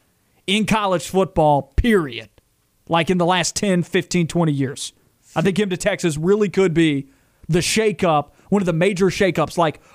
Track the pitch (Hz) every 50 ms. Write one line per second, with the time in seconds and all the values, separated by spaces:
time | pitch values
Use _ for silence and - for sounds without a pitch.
0 | _ _ _ _ _ _ _ _ _ - 190 214 214 - 208 220 208 196 185 170
1 | - - - 185 190 180 - - 156 151 147 139 135 - _ - - 240 220 196
2 | 160 135 117 113 110 104 _ _ _ _ _ _ _ _ _ _ _ _ 165 170
3 | 165 - 185 180 175 165 185 180 160 - - - - 208 185 175 165 - - 190
4 | 170 - - 180 170 - - 170 170 156 147 139 139 123 - - - - _ _
5 | _ _ _ _ _ _ - 165 165 196 185 160 208 196 180 - - 208 196 175
6 | - 175 147 147 156 175 202 214 214 196 - 196 190 185 160 160 165 160 147 139
7 | 135 - _ _ _ _ _ _ - - 156 180 156 - - 214 220 220 196 -
8 | - 175 156 147 139 - _ _ _ _ 190 208 196 175 170 160 175 196 214 165
9 | 196 185 - - 202 185 160 - 156 - - - 170 156 143 - _ _ -